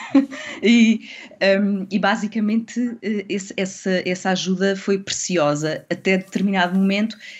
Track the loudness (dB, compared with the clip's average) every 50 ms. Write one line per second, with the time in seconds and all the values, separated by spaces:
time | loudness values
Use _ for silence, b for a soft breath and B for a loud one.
0 | B B B 2 2 B B B B B B B 4 6 6 8 8 6 4 0
1 | B B B B B B B _ 2 4 4 4 4 2 0 -2 -4 -2 -2 0
2 | 2 2 0 0 -2 -4 -2 -2 0 0 0 0 -2 -4 -6 -6 -4 -4 -6 -8
3 | -6 -4 -4 -4 -4 -4 -4 -6 -6 -6 -4 -4 -4 -4 -4 -6 -4 -2 -2 0
4 | 0 -2 -4 -2 0 0 0 0 0 -2 0 0 0 0 0 -2 0 -2 -2 -2
5 | -2 -6 -8 -6 -4 -2 0 2 2 2 2 0 -2 -4 -4 -6 -6 _ -8 -2
6 | 0 2 2 2 0 -4 -4 -2 0 0 2 2 0 2 2 2 2 2 2 0
7 | -2 -4 -4 B B B B B